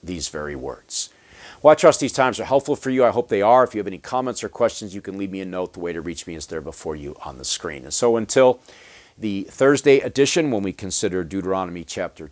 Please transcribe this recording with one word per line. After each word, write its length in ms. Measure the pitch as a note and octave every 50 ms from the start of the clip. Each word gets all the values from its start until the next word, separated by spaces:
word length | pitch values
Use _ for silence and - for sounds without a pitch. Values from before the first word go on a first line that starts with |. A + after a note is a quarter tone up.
these 260 | - E2 F#2 E2+ C#2+ -
very 280 | - D#2 D2+ D2 C#2+
words. 540 | C2+ B1+ C2+ B1+ - _ _ - - - - _ _ _ _ - - - - - -
Well, 120 | - D3 D#3
I 20 |
trust 240 | D3+ - E3+ C#3 -
these 140 | - C3 -
times 260 | - C3 B2+ A2 F#2+
are 60 | G#2+
helpful 320 | F#2+ C3 C#3 - - D3 -
for 120 | - C3+
you. 140 | C3 B2+ B2+
I 60 | A#2
hope 180 | G2 A#2 A#2+ -
they 140 | A2+ G2+
are. 240 | G2 G#2+ A#2+ B2+ B2+
If 100 | A#2 -
you 40 | G#2+
have 80 | G2+ F#2+
any 100 | F#2+ E2+
comments 480 | _ - - B2+ B2+ B2+ A#2 - -
or 40 | G#2
questions, 460 | - - A#2+ A2+ - - A2 G2+ F2+
you 60 | G2+
can 160 | F#2+ - F#2+ G2
leave 140 | G2 F#2
me 100 | F#2 F#2+
a 40 | F#2+
note. 280 | F#2 F2+ F#2 F2+ F2 _
The 80 | F#2+
way 100 | E2+ E2+
to 80 | E2+ E2
reach 260 | D#2+ E2+ E2 D#2+ -
me 100 | - E2+
is 120 | D#2+ D2+ -
there 140 | E2 D#2+
before 340 | D2 D2 D#2 - - E2 D#2
you 220 | D#2 C#2+ C#2+ D2 - -
on 120 | D2 C#2 B1+
the 60 | C2
screen. 400 | - - - - E2+ D2+ C#2 B1+
And 100 | D2+ -
so 220 | - - A#2+ A#2
until 460 | A2+ A2 G2+ - C3+ C3 B2+ B2 - _ - - - - - - - - _ _ _
the 260 | G#2+ G#2+ G2+ G2 F#2+
Thursday 560 | - - - C3 C#3 C#3+ C3 - C3+ C#3 C#3
edition, 520 | - B2+ - C3 C#3 C#3 - F3 D#3+ C#3+
when 120 | B2 G#2 G2
we 80 | F#2+
consider 500 | F2+ - - F#2+ F2+ - - G2+ F2 F#2 F2+
Deuteronomy 580 | D#2 F2 G2 F2 F#2 F#2+ F#2+ F#2+ F2+ F2 F2 E2
chapter 480 | - - - F#2 E2 _ - D#2+ D2+